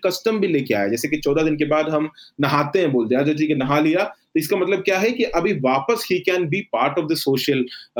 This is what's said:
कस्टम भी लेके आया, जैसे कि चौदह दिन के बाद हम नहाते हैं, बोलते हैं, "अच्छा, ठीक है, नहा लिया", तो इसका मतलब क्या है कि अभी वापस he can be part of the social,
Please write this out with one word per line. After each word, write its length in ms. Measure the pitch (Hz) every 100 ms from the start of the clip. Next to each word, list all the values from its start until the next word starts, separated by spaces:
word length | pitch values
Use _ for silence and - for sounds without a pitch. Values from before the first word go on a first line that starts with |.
| 185
कस्टम 320 | - 226 220
भी 80 | 196
लेके 280 | 147 135
आया, 140 | 104 101
जैसे 200 | 117 143
कि 80 | 151
चौदह 260 | 143 151
दिन 140 | 156 151
के 80 |
बाद 240 | 143 151 156
हम 220 | 151 156 - - -
नहाते 380 | 139 147 147 190
हैं, 140 | 160
बोलते 220 | 127 113
हैं, 80 | 127
"अच्छा, 120 | 147
ठीक 160 | 147 156
है, 60 | 151
नहा 240 | 131 147
लिया", 240 | 156 175
तो 360 | 208 - _ 160
इसका 160 | 156 196
मतलब 220 | 180 190
क्या 180 | 196 190
है 120 | 220
कि 140 | 247
अभी 280 | 226 208 190
वापस 560 | 160 127 135 - 226 -
he 220 | 180 185
can 100 | 180
be 140 | 160 190 -
part 160 | 113 139
of 140 | 156
the 140 | 156 156
social, 400 | 139 135 - 131 123 - -